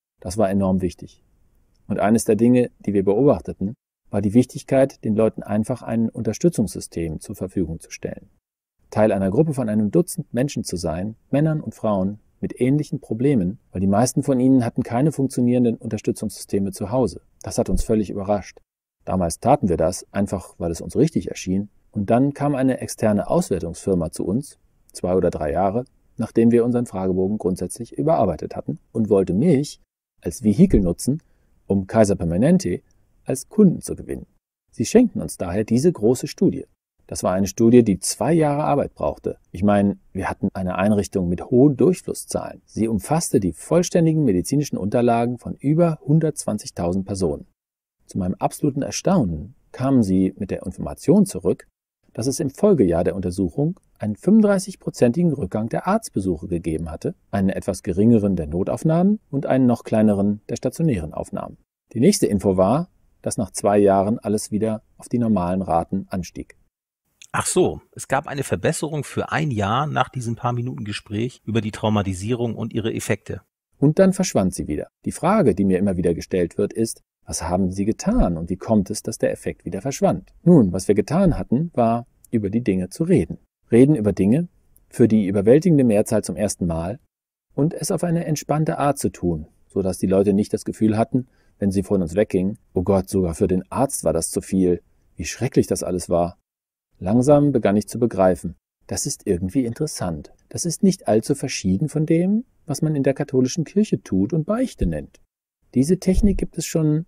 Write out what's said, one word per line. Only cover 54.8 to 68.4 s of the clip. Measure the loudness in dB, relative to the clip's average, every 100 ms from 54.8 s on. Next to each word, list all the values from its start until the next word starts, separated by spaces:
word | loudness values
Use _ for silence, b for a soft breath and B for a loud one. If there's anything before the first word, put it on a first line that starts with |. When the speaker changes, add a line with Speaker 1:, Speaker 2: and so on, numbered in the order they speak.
| -8 0 2 2 0
Speaker 1:
Rückgang | 0 -4 -4 -4
der | -4 -2
Arztbesuche | -2 -2 -6 -2 -4 -4
gegeben | -6 -4 -6 -6
hatte, | -8 -8 -8 -6
einen | -2 0
etwas | -2 -6 -6
geringeren | -4 2 4 4 4 -2
der | -4
Notaufnahmen | -4 -2 -2 0 2 2 0 -4
und | -6 0
einen | 2 2
noch | 2
kleineren | 0 2 4 4 0 -2 -6
der | -6
stationären | -6 -2 0 0 -4
Aufnahmen. | -8 -8 -10 -10 -14 _ _ _
Die | 2
nächste | 2 4 2
Info | 2 2 2
war, | 4 2 -2 _ _ _
dass | -8 -6
nach | -6
zwei | -2 2 4
Jahren | 6 4 2 -2
alles | -2 -4 -2
wieder | -4 -4 -6 _ _
auf | -6
die | -2
normalen | 0 0 0 -2
Raten | 0 0 0 -6 -6
anstieg. | -8 -8 -12 -16 -18 _ _ _ _ _ _ -10
Speaker 2:
Ach | -6 -2
so, | 0 0 -2 _
es | -14 -4
gab | -4 -4
eine | -8